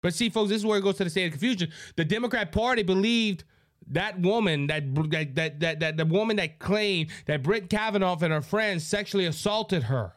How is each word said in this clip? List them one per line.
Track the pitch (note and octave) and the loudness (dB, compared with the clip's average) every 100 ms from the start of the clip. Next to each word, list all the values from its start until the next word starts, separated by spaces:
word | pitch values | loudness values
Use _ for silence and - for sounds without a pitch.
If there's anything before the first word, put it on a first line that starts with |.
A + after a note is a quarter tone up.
But | F3 | -2
see, | E3+ A#3 | 0 -2
folks, | A3 G#3 | 0 0
this | A3 | 0
is | G#3+ | 2
where | G#3 | 2
it | |
goes | G3 F#3+ | 2 0
to | F3+ | -2
the | |
state | E3 F3+ | 0 -2
of | |
confusion. | C#3+ A3 A3 E3 - - - | 0 0 0 -2 -6 -10 -2
The | |
Democrat | D#3+ G#3+ A#3+ A#3 F#3 | 0 0 0 -2 -2
Party | G3+ A#3+ B3 | 0 2 2
believed | F#3 F#3 G#3+ A#3 A3 F#3 - _ _ _ - | 2 2 2 2 2 -2 -10 _ _ _ -4
that | D3+ G#3 F#3 | -2 -2 0
woman, | F3+ A3+ G3+ D3+ C#3+ | 2 2 2 0 0
that, | D3+ C#3+ C#3 D#3 | -2 -2 -2 0
that, | D#3+ D3+ C3 | -2 -2 -2
that, | D#3+ D3 | -4 -2
that, | E3 D3+ | -4 0
that | D#3+ D#3 | -2 0
the | D#3+ | 2
woman | F3+ A3 G#3 | 2 2 0
that | D#3+ - | -2 -4
claimed | - G#3 G#3 F3+ D#3 - - | 0 2 2 0 -2 -6 -4
that | D3+ | -2
Brett | C3+ A3 F3+ | 2 0 0
Kavanaugh | G#3 A3 G3+ F#3+ F3 | -2 0 2 2 2
and | E3+ | 2
her | D#3 | 0
friends | - G#3 G#3+ F3+ D#3 | 0 0 2 0 -2
sexually | G3+ G3+ G3 F3 | -2 0 0 0
assaulted | D3+ G#3 G#3+ G#3+ F#3 | 0 0 0 0 0
her. | A2+ C3 F#2+ | 0 -2 -2